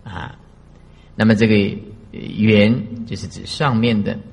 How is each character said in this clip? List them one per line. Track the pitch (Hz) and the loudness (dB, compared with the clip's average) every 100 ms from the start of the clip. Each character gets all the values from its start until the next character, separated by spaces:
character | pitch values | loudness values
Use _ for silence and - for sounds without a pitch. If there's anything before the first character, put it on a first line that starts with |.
啊， | - 90 78 - - - - - - - - - | -14 -14 -14 -16 -20 -20 -20 -20 -20 -20 -20 0
那 | 110 | 4
么 | 107 | 4
这 | 113 | 4
个 | 107 98 - - - - | 4 2 -4 -14 -20 -18
圆 | - - - 107 107 104 123 107 - 113 | -16 -14 0 4 6 6 2 -2 -10 -10
就 | 95 | -10
是 | 90 | -10
指 | - - | -12 -12
上 | - 147 113 | -4 -2 0
面 | 120 110 | 0 0
的 | 101 101 - | -2 -6 -12